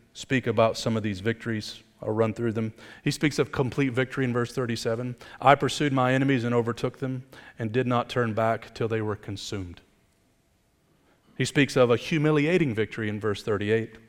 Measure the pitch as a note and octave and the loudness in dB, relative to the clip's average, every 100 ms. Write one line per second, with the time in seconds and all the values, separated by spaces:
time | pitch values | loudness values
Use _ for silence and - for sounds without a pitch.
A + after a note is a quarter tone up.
0 | _ - - C3 A#2 A2 A2+ - A#2+ A2 | _ -16 -2 -2 0 2 2 2 -2 -2
1 | G#2 F#2+ G#2 A2+ A#2 A2 - - _ - | -2 -4 -4 -4 -4 -6 -8 -16 _ -10
2 | A2 G#2+ A2+ G#2+ A#2 A2 A2 - - - | -4 0 0 0 -2 -2 -4 -8 -20 -6
3 | D3+ - D#3 C#3+ C3 - B2+ D3 C3+ A#2+ | -4 0 -2 0 -2 0 -2 0 -2 -2
4 | B2+ - B2+ A#2+ A#2+ - A#2+ A2+ A#2+ A2+ | -4 -2 -2 0 -2 -4 -4 -4 -4 -4
5 | B2 A#2+ - - C3 C#3+ C3+ - D3 C3+ | -6 -10 -16 2 6 6 4 0 0 2
6 | B2+ C3 C#3 C3+ A#2+ A#2+ A2+ A#2 B2+ - | 4 4 2 2 2 0 0 -2 -4 -4
7 | C3 C3 - - - - A2+ A#2+ B2 A#2+ | -6 -8 -12 -20 -20 -8 -2 0 2 0
8 | A#2+ B2+ A#2 G#2+ A2+ A2+ - - A2+ A2 | 0 0 0 0 0 0 -6 -6 -4 -2
9 | G#2+ G2 - G2 - G2+ F2+ E2+ _ _ | -4 -6 -8 -10 -8 -10 -10 -14 _ _
10 | _ _ _ _ _ _ _ _ _ _ | _ _ _ _ _ _ _ _ _ _
11 | _ _ _ - C3 D3+ C3+ C3+ A#2+ A#2 | _ _ _ -4 0 2 2 4 4 4
12 | - D#3+ D3+ D3+ D3 F3+ D3 A2 G#2 - | 0 0 2 2 4 2 2 0 -4 -4
13 | G#2+ G#2 G#2 G2+ - G2+ G#2 A2+ A2 - | -6 -2 -4 -4 -2 -2 2 0 0 -12